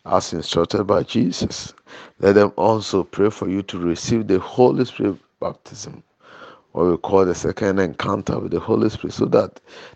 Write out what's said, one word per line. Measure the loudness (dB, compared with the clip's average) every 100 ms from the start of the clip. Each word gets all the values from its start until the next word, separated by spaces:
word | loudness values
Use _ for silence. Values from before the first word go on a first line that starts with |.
| -2
as | 0 0
instructed | -6 -2 0 0 0 0
by | 0
Jesus. | 0 0 0 -2 -6 -6 -14 -18 _ -20 -20 0
Let | 4 6
them | 6 4
also | 2 2 0 -2
pray | -2 0 0
for | 0 -4
you | -4
to | -4 -4
receive | -2 -2 0 -2 2
the | 0
Holy | 0 4 4 4 -2
Spirit | -2 -2 -4 _ _
baptism, | -8 -8 -16 -18 -16 -18 -20 _ -20 -20 -20 -20 _
what | 0 2
we | 0
call | 2 2 4
the | 0
second | -4 -2 -2 0
encounter | -2 -4 -4 -4 -4 -4
with | -4
the | -4
Holy | 0 0 0
Spirit, | -2 -8
so | -4 2
that | 2 2 -6 -20 -20 -20